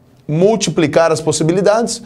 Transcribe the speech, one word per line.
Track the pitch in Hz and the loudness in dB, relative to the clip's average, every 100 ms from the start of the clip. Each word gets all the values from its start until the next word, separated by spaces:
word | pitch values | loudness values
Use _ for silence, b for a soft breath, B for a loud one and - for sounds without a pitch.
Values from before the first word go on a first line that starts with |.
| _ _ - | _ _ -6
multiplicar | 156 196 226 - 151 151 - 165 | 0 2 2 -2 -2 0 2 2
as | 156 | 0
possibilidades, | 160 151 160 185 202 220 226 - | -2 -2 0 0 2 0 -2 -8